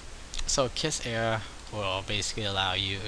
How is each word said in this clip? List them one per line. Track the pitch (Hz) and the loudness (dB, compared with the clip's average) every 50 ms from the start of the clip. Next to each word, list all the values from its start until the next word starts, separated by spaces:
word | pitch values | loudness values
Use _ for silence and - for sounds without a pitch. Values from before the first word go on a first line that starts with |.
| - - - - - - - - - - | -10 -10 -10 -10 -10 -4 -2 0 0 2
so | - 147 131 117 | 4 4 4 2
KISS | - - - 156 - - - | 2 0 0 0 0 -2 -2
Air | 123 113 113 113 113 113 110 107 - - - - - - | -2 0 2 2 2 2 0 -2 -4 -8 -10 -10 -8 -6
will | 107 101 95 92 98 98 - | -2 -2 0 0 0 0 0
basically | 107 104 95 - - 113 107 | 0 0 0 0 -2 -2 -2
allow | 101 98 95 95 92 92 | 0 2 2 2 4 4
you | 95 98 95 98 98 98 | 2 2 0 0 -2 -2